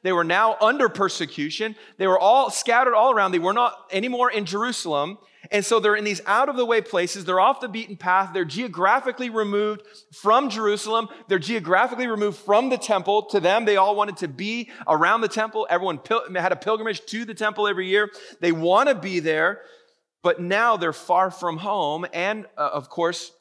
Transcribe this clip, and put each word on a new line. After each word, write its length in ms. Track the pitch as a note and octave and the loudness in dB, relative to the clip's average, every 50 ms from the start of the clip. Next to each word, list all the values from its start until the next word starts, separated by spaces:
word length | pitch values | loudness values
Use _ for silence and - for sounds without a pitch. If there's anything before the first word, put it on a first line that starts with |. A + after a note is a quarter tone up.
| - | 0
They 100 | F#3 F#3 | 0 2
were 120 | F3 E3+ | 2 2
now 320 | D#3+ F3 G3 A3 A3 A3 - | 2 2 2 2 2 2 2
under 260 | G#3+ G#3+ C4 D4 C4 | 2 2 4 2 0
persecution. 880 | A3 - - G3 F3+ - - F3 D3 - - D3 D#3 D#3 - A3 A3 G#3+ - - - _ | 0 0 -2 -2 -2 -2 -4 -8 -8 -6 -6 -6 -6 -4 -6 -6 -8 -8 -12 -20 -20 _
They 100 | - F#3+ | -2 2
were 120 | F#3+ F#3 F#3 | 2 4 4
all 300 | F3+ G3+ A#3+ C4+ C4+ G#3+ | 6 6 6 6 4 2
scattered 460 | - - - - A#3 A#3+ C4 B3 A#3 | -4 -4 0 2 2 4 4 4 4
all 160 | G#3+ A3+ C4+ | 4 4 4
around. 200 | B3 G#3+ G3 F#3 | 4 4 2 2
They 80 | F#3 E3+ | 0 0
were 140 | E3 F#3 G3+ | 0 0 0
not 240 | A#3 B3 A#3 - - - _ | 2 0 0 -2 -6 -14 _
anymore 400 | F#3 F#3+ G#3+ B3+ B3 A#3+ B3 B3 | -4 -4 -4 -2 0 0 0 0
in 140 | A3+ G#3+ G#3 | 0 -2 -4
Jerusalem. 720 | D#3 F#3 G#3 A3+ B3 A#3 - - E3+ D3+ C#3+ C#3+ E3 G3+ - _ _ _ _ - - | -4 -4 -4 -4 -4 -4 -6 -4 -2 -2 -2 -2 -4 -6 -14 _ _ _ _ -10 -2
And 120 | G#3 G#3 G3 | -2 -2 0
so 160 | - A3+ A3+ | 2 0 2
they're 160 | F#3+ G#3 G#3 | 4 2 2
in 80 | G#3+ G#3 | 2 0
these 180 | G#3+ G3+ - - | -4 -4 -4 -2
out-of-the-way 560 | - G3+ A#3 C4 C#4+ C4+ B3 B3 A3+ A#3 A3 | 0 2 2 2 0 0 -2 0 2 0 0
places. 420 | - - - F3+ F3+ F3 - G3 F3 | 0 0 -2 -2 -2 -2 -6 -8 -4
They're 160 | F3+ F#3 F#3 | 0 2 4
off 220 | G3 B3 C4+ C4+ | 4 4 2 0
the 80 | B3+ A#3 | -6 -8
beaten 260 | F#3+ A3+ A3+ - G#3 | -8 -10 -10 -10 -14
path. 360 | D#3+ - F3+ F3+ F#3+ G3 F#3 E3 | -8 -2 0 2 2 0 0 -2
They're 100 | F#3+ F3 | -4 -4
geographically 840 | D#3 C3+ G3 B3+ A#3 E3 E3 F#3 F#3+ A3 - C#4 C4 B3 - B3+ A#3+ | -4 -4 -8 -8 -8 -4 0 2 4 4 2 0 -4 -6 -6 -8 -6
removed 540 | A3 A3 G#3+ G3+ G3+ G3+ G#3 G#3+ G#3+ G#3 - - - - _ _ | -4 -4 -4 -2 -2 -2 -2 -2 -4 -8 -14 -20 -20 -20 _ _
from 380 | - - - G3+ A3 B3 C#4+ C4 | -20 -4 2 4 4 4 4 0
Jerusalem. 580 | G3 A3 A3 G#3 G#3 G3+ - G#3+ A3 A3+ A#3 G#3 - - - - | -4 -2 0 0 0 -2 -4 -2 -2 -2 -2 -2 -12 -20 -4 -2
They're 100 | G3 F#3 | -2 -2
geographically 680 | D3 F3 A#3 A3 E3 D#3 F#3 F#3+ A#3 B3 A#3+ A3+ B3+ | 0 -2 -4 -4 2 2 4 4 4 2 0 -4 -4
removed 320 | A#3+ A3 G#3 G#3 G#3 F3+ - | -4 -2 -2 -2 -4 -4 -6
from 280 | - F#3+ G#3 A3 B3+ C4+ | 0 2 2 4 4 2
the 100 | B3 A#3+ | -2 -4
temple. 480 | - - G#3+ F#3+ E3+ G3 G3+ G#3+ G#3 | 0 -2 -2 0 0 0 0 0 0
To 120 | - - G3+ | 0 -2 2
them, 240 | D#3 F3 G3 A3+ A#3 | 2 4 2 4 2
they 140 | G#3 G#3 | 2 4
all 180 | F#3+ F#3+ G3+ G#3 | 4 4 4 2
wanted 220 | G3+ G#3 G#3 F#3+ | 0 -2 -4 -4
to 100 | - F3+ | -8 -10
be 420 | D#3+ C3 B2+ G3 G#3 A3+ A#3+ A#3 - - - - | -10 -8 -8 -8 -6 -6 -8 -8 -12 -14 -10 -2
around 360 | - D#3 D3+ E3 F3+ G#3+ A#3 | 0 2 2 4 2 2 2
the 80 | A3+ G3+ | 0 -2
temple. 360 | - A3 A3 A3 G#3+ G#3+ G#3+ - | -2 -4 -4 -4 -4 -6 -2 0
Everyone 300 | E3+ F3 F#3+ F#3+ E3 C3+ | 0 0 0 -2 -6 -6
pil-, 260 | - - A3 A3+ - D3 F#3 | -4 -2 -2 -2 -2 -4 -6
had 180 | F3+ E3 D#3+ | -2 0 0
a 60 | - | -2
pilgrimage 480 | - - G3 A3 G#3+ A3 A3+ G3+ - - | -2 -2 -2 -2 -2 -2 -6 -6 -6 -10
to 180 | - G#3 A3 A#3 | -12 -10 -10 -10
the 120 | A3 G#3+ | -10 -8
temple 340 | - G#3+ G#3+ G#3 G#3 G#3 G#3 | -4 -4 -4 -2 0 -2 0
every 180 | G3 F3+ F#3 | 0 -2 -2
year. 220 | F#3 F#3+ G#3 G#3 G#3 - - - - - _ | 0 0 0 0 -2 -6 -18 -20 -20 -10 _
They 100 | E3+ E3+ | 0 0
want 380 | E3 D#3+ D#3+ F3 F#3 G#3+ C4 C#4+ | 0 2 2 4 4 4 4 4
to 60 | C4+ | 0
be 240 | F#3+ D#3 F#3+ F#3 F3 | 0 -4 -4 -4 -2
there, 420 | D3+ D#3+ D#3 D#3 D#3+ F3+ G3+ - - - - _ _ _ _ _ _ _ _ _ - | -2 0 0 2 0 0 0 -4 -14 -20 -20 _ _ _ _ _ _ _ _ _ 0
but 180 | F3 E3+ F3 | 0 0 0
now 340 | F3 F3 F#3+ G#3 A#3 A#3+ A3+ | -2 -2 0 2 2 2 2
they're 160 | G3 E3+ E3 | 0 0 -4
far 400 | D3+ - - - G#3 F3+ F#3+ F#3+ | -4 -6 -4 0 2 2 2 0
from 260 | F#3 - F3+ F3 D#3+ | -2 -4 -6 -6 -6
home 480 | D#3+ F3+ G#3 G#3 G3+ D#3+ C#3+ D3+ D#3+ F3+ - | -4 -6 -4 -4 -2 -2 -2 -4 -6 -8 -8
and, 360 | - E3+ F3+ G3 G#3+ G#3+ G3 - _ | -6 -4 -4 -4 -4 -6 -10 -16 _
uh, 140 | - D3 C3+ - | -4 -4 -4 -4
of 160 | D3 C3 - | -6 -8 -8
course 420 | - - E3+ E3+ F3 - - - _ _ | -4 -2 -2 -2 -2 -4 -12 -16 _ _